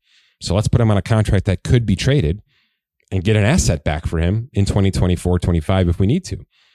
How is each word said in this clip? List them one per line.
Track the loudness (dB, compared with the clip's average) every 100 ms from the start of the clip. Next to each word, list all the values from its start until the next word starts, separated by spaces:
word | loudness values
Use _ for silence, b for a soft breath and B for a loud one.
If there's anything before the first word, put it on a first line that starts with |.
| b b b b
So | -4 -2
let's | 0
put | 2
him | 2
on | 2
a |
contract | 2 0 2 0 0
that | -4
could | 0 0 2
be | 0
traded | 0 0 0 -4 _ _ _ _ _ _ -8
and | -4
get | 0 2
an |
asset | 2 2 0 -2
back | -2 -4 -4
for | -2
him | -2 -2 -4
in | -2 0
twenty | 2 0
twenty-four, | 0 0 0 0 -2
twenty-five | 0 -2 0 0 0
if | 0
we | 0
need | 0 -4
to. | -12 -14 b b